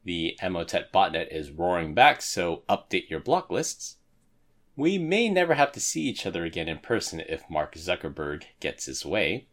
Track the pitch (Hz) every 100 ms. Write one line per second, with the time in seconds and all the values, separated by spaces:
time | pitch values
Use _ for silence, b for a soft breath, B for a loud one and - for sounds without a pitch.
0 | 92 87 82 - 95 90 82 90 - 95
1 | 95 80 80 80 71 73 90 90 80 82
2 | 143 143 - - 87 80 - 101 - 95
3 | - 80 - 175 - 85 160 - - -
4 | _ _ _ _ _ _ _ - 156 196
5 | 160 196 233 185 175 147 143 - - 160
6 | 147 104 98 87 82 85 80 78 - 113
7 | - 82 - 80 - 78 76 80 85 90
8 | 78 71 73 73 - _ 76 - - 65
9 | 73 101 76 113 -